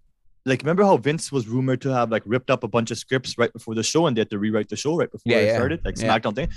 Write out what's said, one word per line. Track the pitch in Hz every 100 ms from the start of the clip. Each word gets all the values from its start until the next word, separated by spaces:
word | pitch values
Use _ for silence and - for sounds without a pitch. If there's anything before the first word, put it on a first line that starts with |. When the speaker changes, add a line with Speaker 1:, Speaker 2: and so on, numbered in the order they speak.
| _ _ _ _ 131
Speaker 1:
like, | 131
remember | 143 180
how | 202 156
Vince | 131 160 -
was | 139 107
rumored | 123 131 127
to | 135
have, | 127 117
like, | 110
ripped | 101 127 -
up | 127
a | 110
bunch | 117 113
of | 113
scripts | - 131 - -
right | 117
before | 113 -
the | 110
show, | 110 160 165
and | 113
they |
had | 104
to | 104
rewrite | 107 107 104
the | 107
show | 143 170
right | -
before | - 117
Speaker 2:
Yeah, | 117
Speaker 1:
it | 104
Speaker 2:
yeah. | 113
Speaker 1:
started, | 131 165
like | - 104
Speaker 2:
Yeah. | 113
Speaker 1:
SmackDown | 110 113 107
thing. | 165